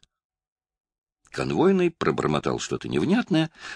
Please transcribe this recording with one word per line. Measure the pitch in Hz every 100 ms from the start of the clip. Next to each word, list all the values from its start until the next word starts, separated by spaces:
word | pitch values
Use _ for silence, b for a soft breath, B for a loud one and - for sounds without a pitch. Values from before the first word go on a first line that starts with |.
| _ _ _ _ _ _ _ _ _ _ _ _
Конвойный | _ - 131 82 175 190 175
пробормотал | - 82 69 - 76 69 60
что-то | - 65 58
невнятное, | 65 113 220 220 160 156 B B